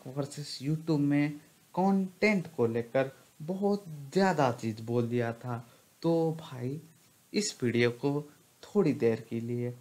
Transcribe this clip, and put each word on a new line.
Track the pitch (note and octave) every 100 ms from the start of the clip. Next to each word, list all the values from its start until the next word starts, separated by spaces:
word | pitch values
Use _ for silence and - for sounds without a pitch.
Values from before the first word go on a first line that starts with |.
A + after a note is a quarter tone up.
| C3
वर्सेस | C3+ C#3 - C#3+ -
YouTube | C3 D#3+ D#3+ D3+
में | C#3+ C#3+ D3 D3 - _ _
कंटेंट | - F#3+ G3 F#3 - G#3+ G3+ E3 -
को | A#2
लेकर | A#2 A#2 C3+ C3+ - - -
बहुत | D#3 F#3+ G3+ G3+ E3 D3+ C3+
ज़्यादा | F#3 F#3+ D#3 C3
चीज़ | A#2+ A2+ A2
बोल | A2+ A#2+ A#2
दिया | A#2+ A#2
था। | A#2 B2 A#2+ - - _ _
तो | E3 E3 E3 D#3+
भाई, | - B2+ B2+ D#3 - - _ _ _
इस | - G3+ -
वीडियो | B2 A#2 A#2+
को | A#2+ C#3+ D3 D3 - _ _
थोड़ी | - G#3 D#3+
देर | B2 A#2 A2+ -
के | A2+
लिए | A#2 A#2+ A#2+ B2